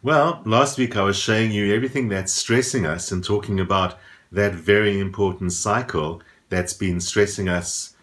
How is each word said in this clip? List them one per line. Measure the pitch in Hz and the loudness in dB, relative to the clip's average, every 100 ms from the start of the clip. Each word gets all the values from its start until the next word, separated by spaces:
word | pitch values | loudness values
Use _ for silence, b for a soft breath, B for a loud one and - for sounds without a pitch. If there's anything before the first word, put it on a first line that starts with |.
Well, | 120 151 156 160 | 4 4 4 0
last | 110 113 139 131 | 2 4 4 2
week | 120 | 0
I | 104 | 2
was | 98 101 | 2 0
showing | - 110 110 | 2 2 2
you | 104 101 | 2 2
everything | 107 131 135 120 | 2 0 -2 -2
that's | 98 92 | -2 -2
stressing | - - - 131 135 | -4 0 0 2 0
us | 80 85 - | -2 -4 -4
and | 92 | -6
talking | - 104 - 98 | -2 -2 0 -2
about | 90 98 92 - B B B | 0 0 0 -4 B B B
that | 90 101 | 0 0
very | 90 82 104 104 98 | 0 2 4 4 0
important | 95 95 98 90 90 | -4 -2 -2 0 -4
cycle | 87 107 110 123 82 78 87 B B B | -2 -2 -2 -2 -4 -4 -8 B B B
that's | 92 87 | -4 -4
been | - 95 87 | -4 -2 -2
stressing | 90 107 101 104 95 | -2 0 0 0 -2
us | 87 87 - - b | -2 -4 -10 -10 b